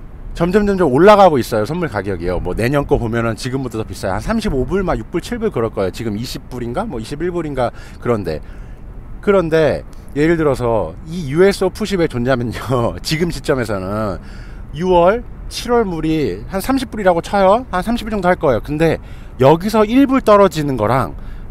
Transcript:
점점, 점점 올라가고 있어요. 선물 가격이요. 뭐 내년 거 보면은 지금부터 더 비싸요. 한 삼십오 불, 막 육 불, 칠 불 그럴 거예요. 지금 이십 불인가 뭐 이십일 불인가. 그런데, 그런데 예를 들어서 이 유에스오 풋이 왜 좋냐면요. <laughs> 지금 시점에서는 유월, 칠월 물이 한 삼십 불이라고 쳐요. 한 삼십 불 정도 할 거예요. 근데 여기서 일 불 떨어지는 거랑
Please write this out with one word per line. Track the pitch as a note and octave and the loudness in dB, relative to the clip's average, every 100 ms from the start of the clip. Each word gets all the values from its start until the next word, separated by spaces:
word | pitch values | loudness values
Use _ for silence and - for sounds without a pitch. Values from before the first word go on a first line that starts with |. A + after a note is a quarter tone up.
| - - - | -14 -14 -12
점점, | - E3+ G#3 G3+ | -4 2 2 2
점점 | F#3+ D#3+ | 2 2
올라가고 | C3 G3+ G3+ F#3 C#3 | 6 8 10 8 6
있어요. | - G#2+ G#2+ | 0 -2 -2
선물 | E3+ D#3 | -2 -2
가격이요. | G2+ F#2+ F2+ F2 E2+ | -4 -4 -4 -2 -2
뭐 | E2 | -2
내년 | F2+ A#2 C#3+ - | -2 0 0 2
거 | B2+ | 0
보면은 | A#2 A#2 A#2 G#2+ | 0 0 -2 -2
지금부터 | B2+ C3+ B2+ A2 | -4 -4 -4 -6
더 | G#2 | -6
비싸요. | G2 G2+ | -6 -4
한 | G2 | -4
삼십오 | D3+ A3+ G#3+ C#3 B2 | -2 -2 -2 -2 0
불, | F#3+ | -2
막 | F3 B2 | 0 -2
육 | A2 | -4
불, | F3 | -6
칠 | - A#3+ | -6 -4
불 | A3 | -4
그럴 | B2+ A2+ | -2 -2
거예요. | G#2+ F#2 | 0 -4
지금 | F2+ A2+ G2+ | -2 -6 -6
이십 | A#2+ C3 - | -6 -10 -10
불인가 | B2+ A#2 C#3 | -8 -6 -6
뭐 | A3+ B2 | -6 -8
이십일 | G#2+ C#3+ F3 | -8 -6 -4
불인가. | F3 D#3 C3 A#2 - - - | -4 -4 -2 -4 -4 -16 -6
그런데, | B2 A2 E2 D#2 - - - - - - - - | -2 0 -2 -6 -8 -14 -14 -14 -14 -14 -14 -4
그런데 | G#3 G3 E3 D#3+ D3 D#2 - - - C#3 | 2 2 4 2 2 0 -6 -16 -8 0
예를 | D#3 E3 | 2 4
들어서 | D3+ A#2+ A#2+ A2 D#2+ F2 D#3+ | 2 2 0 0 -2 -8 -10
이 | F3 C#3 | -8 -2
유에스오 | D#3 G3 - F#3+ | 4 4 4 -2
풋이 | - G#3 F#3+ | -2 -4 0
왜 | D#3 | 0
좋냐면요. | B2 B2 B2+ A#2+ F#2 A2 B2+ A2+ F2 | 0 0 0 -2 -6 -2 0 0 -2
<laughs> | |
지금 | - D#3 F3 | -6 -2 -2
시점에서는 | - - C3+ A2+ G2 F#2 G#2 G#2+ E2+ - - - - - C#3+ | -2 -2 -2 0 -4 -4 -2 -2 -4 -10 -14 -14 -14 -12 -4
유월, | F#3 F3 F3 A#3 - - - | 4 6 6 4 -4 -14 -12
칠월 | - A#3 A#3+ G3+ | -8 0 0 0
물이 | D#3+ D#3 D#3+ A#2+ F#2 - | -2 0 0 0 -4 -6
한 | F#3+ | -6
삼십 | - C4 - | 0 -2 -2
불이라고 | G#3+ F#3 E3+ | 0 2 2
쳐요. | - G3+ F#3+ A3+ C4 | 0 2 4 4 0
한 | F3+ | -4
삼십 | G3+ A#3 A3 | -2 -4 -4
불 | |
정도 | G#3+ F3 | 0 2
할 | F3+ | 2
거예요. | D3+ A2 | 2 0
근데 | - D3+ E3 A2 - - - - | -2 0 2 0 -6 -16 -12 4
여기서 | C3+ E3 G#3 A3 G#3 | 6 6 4 2 4
일 | B3+ C4+ | 4 4
불 | C4+ | 4
떨어지는 | A3+ G3+ G3 D#3 D3 B2+ | 6 6 6 2 -2 0
거랑 | G#2 B2+ F#2 - - - - | 2 2 0 -6 -12 -12 -10